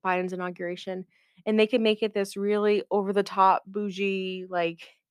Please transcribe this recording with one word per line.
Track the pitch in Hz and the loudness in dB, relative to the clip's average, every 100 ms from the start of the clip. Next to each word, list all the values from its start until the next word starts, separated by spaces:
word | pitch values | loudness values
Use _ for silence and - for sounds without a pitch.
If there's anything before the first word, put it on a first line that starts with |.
Biden's | 185 180 185 | -2 0 -2
inauguration, | 185 180 175 175 175 190 185 180 _ _ _ 214 | -4 -6 -6 -8 -8 -8 -8 -10 _ _ _ -2
and | 214 | 2
they | 214 | 4
could | 247 | 4
make | 220 214 | 2 2
it | 214 | -2
this | 208 196 196 | -2 -4 -2
really | 202 208 208 208 - | 0 2 4 2 2
over-the-top, | 202 196 202 196 196 190 180 196 | -2 0 0 0 4 4 4 0
bougie, | 202 208 185 202 190 185 185 185 | -6 -6 -4 -2 -2 -4 -8 -6
like, | 180 170 170 - _ _ | -2 -2 -4 -18 _ _